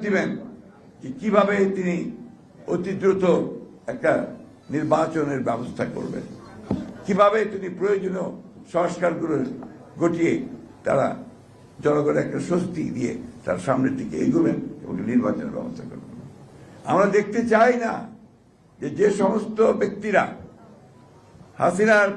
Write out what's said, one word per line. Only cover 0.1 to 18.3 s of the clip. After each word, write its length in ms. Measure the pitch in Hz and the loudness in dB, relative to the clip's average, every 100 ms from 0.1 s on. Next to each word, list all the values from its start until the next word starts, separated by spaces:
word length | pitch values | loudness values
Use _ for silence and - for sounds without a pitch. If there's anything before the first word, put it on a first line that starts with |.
| 185 160 - - - - - - - | 0 0 -4 -10 -18 -20 -20 -20 -16
যে 80 | 131 - | -14 -6
কিভাবে 340 | 214 202 196 202 196 190 | 2 4 4 4 2 2
তিনি 200 | 180 170 - - - - - - - | 0 -2 -4 -10 -16 -20 -20 -16 -4
অতি 200 | 175 185 - | -4 -2 0
দ্রুত 240 | 190 185 180 - - - - - - | 2 4 4 2 0 -8 -14 -12 -10
একটা 200 | 127 160 127 - - - - - | -2 0 0 -2 -10 -18 -20 -6
নির্বাচনের 640 | 143 151 156 160 160 143 135 117 | -4 2 2 2 0 -2 -2 -2
ব্যবস্থা 360 | 117 - - 98 - | -4 -6 -6 -6 -6
করবেন, 280 | - - - - - - - - - - | -8 -8 -12 -16 -18 -12 -6 -6 -6 -8
কিভাবে 340 | - 190 202 220 208 | -2 4 4 4 0
তিনি 160 | 190 180 180 | -4 -8 -4
প্রয়োজনীয় 500 | 196 196 185 139 - - - - - | 0 0 -2 -4 -6 -10 -16 -20 -6
সংস্কারগুলো 600 | 170 170 - 175 156 165 143 127 - - - - - | -2 -2 0 -2 0 -2 -2 -2 -6 -12 -18 -18 -2
ঘটিয়ে 320 | 170 165 165 - - - - - - | 0 2 2 0 -2 -12 -18 -8 0
তারা 200 | 143 113 - - - - - - - | 2 0 -4 -12 -20 -20 -20 -20 -4
জনগণের 380 | 147 147 147 147 | 0 2 2 0
একটা 140 | - 139 - | 0 -4 -2
স্বস্তি 340 | 175 - 160 147 120 | -2 -2 -4 -6 -2
দিয়ে 160 | 120 - - - | -4 -4 -10 -8
তার 140 | - 92 - | -4 -2 0
সামনের 280 | 127 - - | 2 2 0
দিকে 160 | - - - | -4 -2 2
এগোবেন 300 | 170 - - - - | 4 2 0 -6 -12
এবং 120 | - 90 110 | -8 -6 0
নির্বাচনের 420 | 123 104 - - - | 2 2 -2 -6 -8
ব্যবস্থা 280 | - - - | -8 -10 -12
করবেন। 260 | - - - - - - - - - - | -14 -16 -16 -18 -20 -20 -20 -20 -12 0
আমরা 160 | 170 202 202 | 2 4 2
দেখতে 240 | 208 240 - | 2 -2 4
চাই 200 | 220 233 240 | 6 6 6
না 80 | 220 - - - - | 0 -4 -8 -16 -20